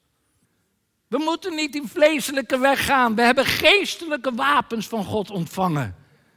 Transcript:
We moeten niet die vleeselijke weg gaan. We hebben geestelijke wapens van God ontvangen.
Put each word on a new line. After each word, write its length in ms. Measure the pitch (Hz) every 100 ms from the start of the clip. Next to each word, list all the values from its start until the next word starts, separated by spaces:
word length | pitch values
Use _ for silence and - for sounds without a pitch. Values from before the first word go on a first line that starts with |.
| _ _ _ _ _ _ _ _ _ _ -
We 100 | 262
moeten 360 | 311 339 381
niet 180 | 311 302
die 140 | 285 247
vleeselijke 720 | 339 302 302 - 277 233 262
weg 260 | 269 269
gaan. 300 | - 269 240
We 80 | 214
hebben 240 | 240 254 -
geestelijke 880 | - 302 403 285 - 330 294 262
wapens 520 | 233 277 277 - 226 -
van 180 | 226
God 260 | 165 214 180
ontvangen. 680 | 185 165 190 180 147 107 90 _ _ _